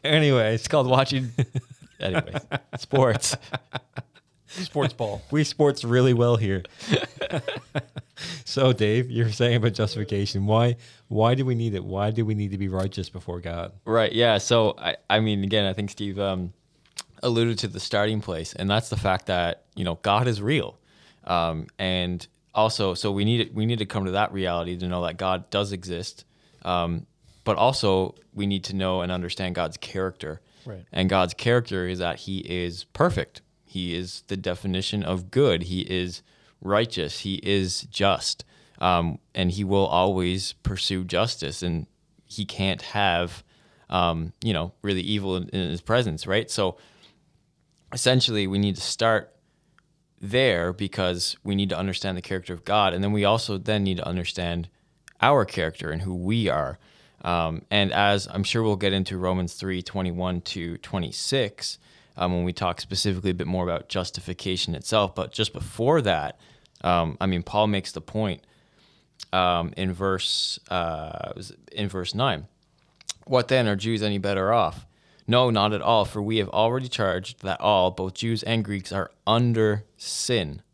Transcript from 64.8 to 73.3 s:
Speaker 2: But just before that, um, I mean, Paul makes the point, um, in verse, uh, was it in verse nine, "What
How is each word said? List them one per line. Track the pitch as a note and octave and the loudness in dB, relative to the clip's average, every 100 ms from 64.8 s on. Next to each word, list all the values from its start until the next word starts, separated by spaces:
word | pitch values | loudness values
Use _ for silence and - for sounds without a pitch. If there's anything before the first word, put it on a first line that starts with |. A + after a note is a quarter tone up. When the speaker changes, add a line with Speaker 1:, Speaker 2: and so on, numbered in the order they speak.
| - A2 G2 - | 0 0 2 -2
Speaker 2:
But | - | -6
just | - G#2+ | -2 -4
before | - F#2+ - A#2+ D#3+ | -4 -10 -2 2 2
that, | G#2 D#2+ C#2+ - - _ _ _ | 2 0 -2 -8 -20 _ _ _
um, | F2 F2 E2 C2+ | 0 2 2 0
I | F#2+ | 0
mean, | F2+ | 0
Paul | - G#2 G#2+ | 0 2 2
makes | G2+ - | 2 -4
the | - | -14
point, | - G#2+ G#2+ - _ _ _ _ _ _ _ _ - | -8 -4 -4 -6 _ _ _ _ _ _ _ _ -4
um, | F#2 F2+ F2 E2+ - | 2 2 2 -2 -2
in | F#2 | -4
verse, | F2 G2 F#2+ - - - - - | -2 -2 0 -2 -2 -4 -8 -4
uh, | F2+ E2 D#2+ D#2 - - - | -2 -2 -4 -8 -10 -10 -10
was | - | -14
it | - - | -18 -14
in | - G2+ | -6 -4
verse | F#2+ F2+ | -4 -6
nine, | G#2 C3+ E2 - _ _ _ _ _ - - | -2 -2 -2 -8 _ _ _ _ _ -14 -14
"What | - | 2